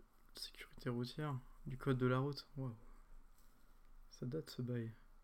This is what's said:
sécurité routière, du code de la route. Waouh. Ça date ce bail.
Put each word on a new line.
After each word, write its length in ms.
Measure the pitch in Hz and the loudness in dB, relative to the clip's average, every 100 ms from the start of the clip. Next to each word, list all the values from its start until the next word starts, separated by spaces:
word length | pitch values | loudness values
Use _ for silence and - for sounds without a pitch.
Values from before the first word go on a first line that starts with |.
| - - - - | -16 -20 -16 -10
sécurité 540 | - - - - - | -8 -8 -12 -4 0
routière, 460 | 120 123 - 151 131 - - - | 2 2 0 0 0 -2 -10 -6
du 100 | 131 | 0
code 220 | 139 131 | 6 8
de 80 | 127 | 8
la 140 | 127 | 8
route. 260 | 139 139 - - | 6 0 -6 -4
Waouh. 160 | 131 107 - - - - - - - - - - - - - | -4 -4 -10 -14 -14 -14 -14 -16 -18 -18 -20 -18 -16 -16 -16
Ça 160 | - 131 | -6 -2
date 220 | 156 147 | -2 -4
ce 120 | - | -2
bail. 300 | 120 123 113 110 - - | 0 2 0 -4 -14 -20